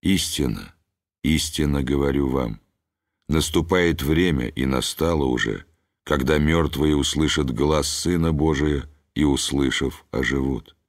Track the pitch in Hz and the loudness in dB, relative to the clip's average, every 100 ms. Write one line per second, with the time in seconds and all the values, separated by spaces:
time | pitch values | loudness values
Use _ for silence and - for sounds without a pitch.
0 | 92 95 - - 69 50 - _ _ _ | 2 0 0 -2 -2 -4 -10 _ _ _
1 | _ _ 71 78 - - 73 71 65 69 | _ _ 0 0 0 -2 0 0 0 0
2 | 69 69 67 64 60 53 _ _ _ _ | 0 0 0 -2 -4 -6 _ _ _ _
3 | _ _ _ 80 78 87 82 92 85 78 | _ _ _ 0 2 0 2 2 2 2
4 | 67 80 90 71 58 - 65 65 62 - | 0 2 2 0 -2 -4 -2 -2 -4 -2
5 | 82 82 67 60 55 50 - _ _ _ | -2 0 0 -2 -2 -6 -10 _ _ _
6 | - 73 65 76 73 82 76 69 76 73 | -4 -2 2 2 4 2 0 0 2 2
7 | 67 76 78 78 69 58 71 76 71 - | 0 0 0 0 -2 0 0 2 0 -4
8 | 82 87 82 76 78 71 76 73 - _ | -2 0 0 2 0 2 0 -2 -6 _
9 | _ - 73 67 - 69 67 - 67 - | _ 0 0 2 -2 0 0 0 -4 -6
10 | _ - 64 67 67 62 - _ | _ -4 -2 -2 -2 -4 -8 _